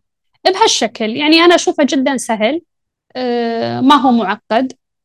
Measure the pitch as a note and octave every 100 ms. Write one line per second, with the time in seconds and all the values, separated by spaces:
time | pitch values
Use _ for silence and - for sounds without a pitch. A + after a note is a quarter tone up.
0 | _ _ _ _ - F#4+ A4 - G#3+ -
1 | A3 B3 D4 E4 F4 E4+ - D#4+ C#4 C#4+
2 | C4 C4 - A3 G#3+ E4 - _ _ _
3 | _ B3 B3 A#3+ A#3 A3+ A#3 A#3+ C4 D4
4 | C4 A#3 F#3+ G#3+ - A3 C4 - _ _